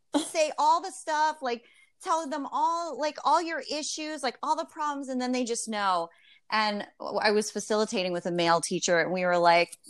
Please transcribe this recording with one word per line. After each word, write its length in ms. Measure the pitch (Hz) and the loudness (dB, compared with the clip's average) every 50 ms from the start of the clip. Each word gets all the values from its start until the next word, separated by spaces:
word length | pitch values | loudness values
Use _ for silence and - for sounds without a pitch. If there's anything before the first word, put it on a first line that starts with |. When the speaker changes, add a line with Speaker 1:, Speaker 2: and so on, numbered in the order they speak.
| _ _ - | _ _ -2
Speaker 1:
<laughs> 120 | 294 302 | -2 -2
Speaker 2:
say 260 | - - 330 311 302 - - | 0 0 0 0 0 0 2
all 220 | 294 302 330 339 302 | 4 4 4 2 2
the 80 | 381 - | -4 -12
stuff, 460 | - - 330 311 302 311 311 302 311 277 | -10 -6 -4 0 0 0 0 0 -2 -4
like, 220 | 247 240 233 - _ _ _ _ _ _ _ - | -6 -6 -6 -8 _ _ _ _ _ _ _ -4
tell 240 | 370 330 320 330 269 | -2 -2 -2 -2 -4
them 180 | 302 294 277 - | -6 -6 -6 -4
all, 480 | - 262 302 330 339 339 339 330 277 226 | -2 0 0 0 0 -2 -4 -6 -6 -4
like, 200 | 294 302 294 - - | -4 -4 -4 -2 2
all 160 | - 294 330 339 | 2 4 4 2
your 200 | 330 330 294 - - | 0 -4 -6 -6 -6
issues, 520 | 277 302 302 - - - 311 302 311 294 277 | -6 -6 -6 -6 -8 -8 -8 -8 -8 -4 -4
like, 160 | 247 - - - | -6 -4 -4 -4
all 140 | 285 311 | -2 -2
the 80 | 302 330 | -2 -4
problems, 420 | - - 311 302 294 285 277 277 254 | -8 -8 -6 -6 -4 -4 -6 -6 -6
and 120 | 262 247 | -4 -4
then 120 | 254 247 254 | -2 0 0
they 120 | 254 254 | -2 0
just 240 | 220 233 233 - 226 | -2 -2 -4 -4 -6
know." 400 | 220 208 202 190 185 170 165 - - _ _ - - _ _ _ | -4 -2 0 2 2 0 0 -4 -10 _ _ -20 -20 _ _ _
And 360 | - 214 214 214 208 208 - - _ _ | 0 0 2 0 0 -4 -6 -10 _ _
w-, 180 | - - - 202 | -10 -6 -4 0
I 100 | 208 220 208 | 2 4 4
was 180 | 208 214 - | 4 2 0
facilitating 640 | - 208 - - 220 214 220 214 233 208 180 185 175 | -4 -8 -4 0 0 0 0 0 0 -2 -2 -2 -2
with 140 | 175 - | -2 -2
a 60 | 190 170 | -2 0
male 280 | 175 170 170 170 170 | 2 4 4 4 4
teacher, 380 | 170 - 185 170 - - 175 165 | 2 0 -2 -2 2 2 4 4
and 120 | 160 - 185 | 4 2 0
we 120 | 185 180 | 0 2
were 140 | 180 175 175 | 2 2 4
like, 380 | 175 170 170 170 170 - - - _ - | 6 6 6 6 4 2 -2 -12 _ -2